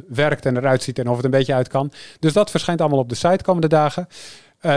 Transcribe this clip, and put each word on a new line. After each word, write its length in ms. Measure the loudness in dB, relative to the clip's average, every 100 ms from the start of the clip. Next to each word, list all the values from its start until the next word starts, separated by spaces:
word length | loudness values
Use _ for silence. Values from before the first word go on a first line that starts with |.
| -8
werkt 380 | -2 0 0 -2
en 120 | 0
eruit 260 | 2 0
ziet 160 | -2 -6
en 100 | -4
of 60 | -2
het 100 | 0
een 60 |
beetje 220 | 0 2
uit 140 | 0 0
kan. 240 | -2 -4 -8 -20 -2
Dus 140 | 0
dat 160 | 2 0
verschijnt 300 | 0 -2 0
allemaal 180 | 0 0
op 100 | 0
de 60 | -2
site 280 | 0 0
komende 240 | 0 0 2
dagen. 400 | 2 2 -2 -10 -14 -20 -20 _ _
Eh, 160 | 0